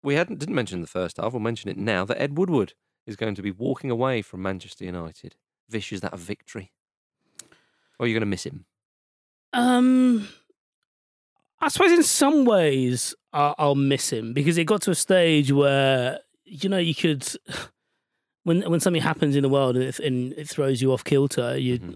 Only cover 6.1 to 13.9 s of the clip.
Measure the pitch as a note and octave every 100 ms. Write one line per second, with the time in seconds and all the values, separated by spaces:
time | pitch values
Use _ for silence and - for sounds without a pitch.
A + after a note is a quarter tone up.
6.1 | F2+ E2+ - - G#2+ F#2+ _ _ _ _
7.1 | _ _ - - _ _ _ _ _ A#2+
8.1 | A2+ G#2 F#2 - C#2+ _ _ _ _ _
9.1 | _ _ _ _ B3 B3 B3 B3+ B3+ B3+
10.1 | A#3 G3+ - _ _ _ _ _ _ _
11.1 | _ _ _ _ _ D4+ - F#4 E4+ D4+
12.1 | - C#4 D4+ B3 G#3 D#3+ C3+ B2+ B2 -
13.1 | - _ D3+ D3 - D3 C#3 C#3